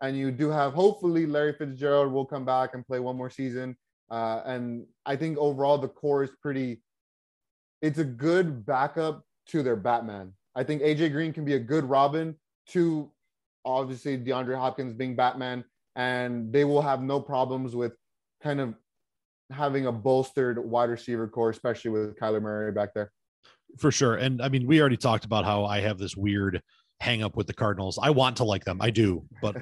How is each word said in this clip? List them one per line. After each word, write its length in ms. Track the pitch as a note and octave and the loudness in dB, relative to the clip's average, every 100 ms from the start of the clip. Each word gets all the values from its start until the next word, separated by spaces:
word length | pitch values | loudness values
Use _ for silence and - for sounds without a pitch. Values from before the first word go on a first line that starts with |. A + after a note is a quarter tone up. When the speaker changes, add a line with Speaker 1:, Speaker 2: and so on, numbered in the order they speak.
Speaker 1:
and 140 | C3+ C3+ | -6 -2
you 160 | C3+ | -2
do 180 | B2 D3+ | 0 0
have, 240 | D3+ C#3 | 2 0
hopefully 520 | D3 G3 G3+ F3 E3 D#3 | 4 4 4 0 2 2
Larry 280 | D3 D3+ | 2 0
Fitzgerald 600 | D3 D3 C3 C#3+ C#3+ C#3 | -2 -8 -2 2 4 4
will 120 | C3+ C3+ | 0 -2
come 200 | C#3+ C3 | -4 0
back 300 | C3 C3 B2 | 0 0 -4
and 100 | B2 | -6
play 140 | B2+ | -4
one 180 | B2 B2+ | -4 -6
more 140 | B2+ | -8
season. 440 | - C3+ B2 B2+ B2 _ _ _ | -6 -6 -6 -8 -12 _ _ _
Uh, 300 | A#2 A2+ A2+ C3 | -4 -2 -2 -4
and 400 | B2 A#2+ A#2 - _ - | -6 -6 -8 -12 _ -6
I 100 | C3+ | -2
think 240 | D#3+ D3 | -2 0
overall 400 | D3 C3+ C#3 D3 | 0 2 2 2
the 80 | C3 | 0
core 360 | - D3 C#3+ | -4 0 0
is 60 | C#3 _ | 0 _
pretty, 400 | D3 C3+ B2+ A#2 _ _ _ _ _ _ _ _ _ - | -6 -4 -4 -6 _ _ _ _ _ _ _ _ _ -4
it's 160 | D#3 D3 | -2 0
a 60 | |
good 640 | C#3+ A#2 D3+ F3+ E3+ B2+ G#2 | -4 -2 0 2 2 -2 -2
backup 580 | C3 D3 E3 D#3 - _ _ - | 0 0 0 -4 -4 _ _ -4
to 160 | D#3+ | -2
their 120 | B2+ A2 | 0 0
Batman. 580 | A#2+ A#2 A2+ G2+ F#2+ - _ B2+ | 2 0 -2 -10 -14 -18 _ -6
I 80 | |
think 200 | C#3 D3+ | -4 0
A 120 | D3+ D3+ | 2 2
J 140 | E3 | 2
Green 240 | C#3+ D#3+ | 0 -4
can 120 | D#3 D3 | -4 0
be 100 | C3+ | 0
a 40 | |
good 240 | A#2 D#3 | 2 0
Robin 520 | C3 C3+ C#3+ D#3 D#3+ D#3 _ _ _ | 2 4 4 2 -4 -8 _ _ _
to 420 | F3+ E3+ D#3 C#3+ _ _ _ _ _ B2+ | 2 2 2 -6 _ _ _ _ _ -2
obviously 520 | C3 C3+ B2+ C#3+ C3 | -2 -2 -6 -4 -4
DeAndre 380 | A#2+ B2+ B2 C3 | -2 -2 -2 -2
Hopkins 380 | C3 C3 B2+ | -2 -2 -8
being 220 | A2+ C3 B2 | -6 -4 2
Batman, 480 | B2 C3 B2+ B2 - _ _ B2+ | 2 2 -6 -6 -10 _ _ -4
and 580 | B2+ B2 B2 A#2+ A2 | -2 0 -2 -4 0
they 100 | C#3 | 2
will 180 | C#3+ D3 | 4 4
have 200 | D3 C3 | 2 0
no 180 | C3 C#3 | 0 -2
problems 560 | C#3+ C3+ B2+ C3 C3 A#2+ | -2 0 0 -2 -4 -4
with 180 | A#2+ - _ _ _ _ | -4 -6 _ _ _ _
kind 200 | D3+ C#3 | -4 -2
of 140 | B2 A2 _ _ _ _ _ _ _ | -4 -6 _ _ _ _ _ _ _
having 360 | C#3 C#3+ C#3 C3 | -4 -2 0 -2
a 40 | |
bolstered 720 | A#2 C3 C3 C3 C#3 B2 A#2 | -2 2 2 2 0 0 0
wide 260 | A#2 A#2 A#2+ | -2 0 2
receiver 380 | A#2 - A#2 A2 | 0 -4 -4 -4
core, 220 | A#2+ A2+ | 0 0
especially 420 | A2 B2 A2 A#2 | 0 -4 -2 -2
with 260 | G#2+ G#2+ G#2 | -2 -2 -4
Kyler 220 | A2 G#2+ | -2 0
Murray 300 | G#2+ G#2+ G#2+ | -2 -4 -2
back 220 | G2+ G2+ | -2 -2
there. 180 | G#2+ G#2 _ _ _ _ _ _ - | -4 -8 _ _ _ _ _ _ 0
Speaker 2:
For 120 | D3+ | 0
sure. 240 | - C3 G#2+ | 4 2 2
And 260 | C3 B2 | 0 -2
I 80 | C3+ | 0
mean, 180 | C3+ B2 | 0 4
we 120 | D#3+ | 6
already 180 | C#3 A#2 | 6 4
talked 280 | B2+ A2 G#2+ | 2 0 2
about 180 | G#2+ | 0
how 220 | F#2+ G#2 G#2 | 2 0 0
I 160 | G#2 | 0
have 160 | G#2 F#2+ | 0 -2
this 180 | G2 G2 | -8 -2
weird 460 | G2+ G2+ G2 F2+ _ _ _ _ | 0 2 0 -2 _ _ _ _
hang 220 | B2 A2+ | -2 -2
up 140 | G#2 A2+ | -2 -4
with 100 | G2 | -6
the 80 | |
Cardinals. 460 | - G#2+ F#2+ F#2+ - | -2 -2 0 -4 0
I 80 | C3+ | 2
want 280 | C#3 B2+ A#2+ | 4 2 2
to 60 | |
like 220 | A2 F#2+ G2 | 0 0 -2
them. 160 | F#2 | -2
I 80 | A2+ | 0
do, 340 | A2+ G#2 F2 - - | 4 4 2 -4 -6
but 160 | G#2+ A#2+ | -6 -6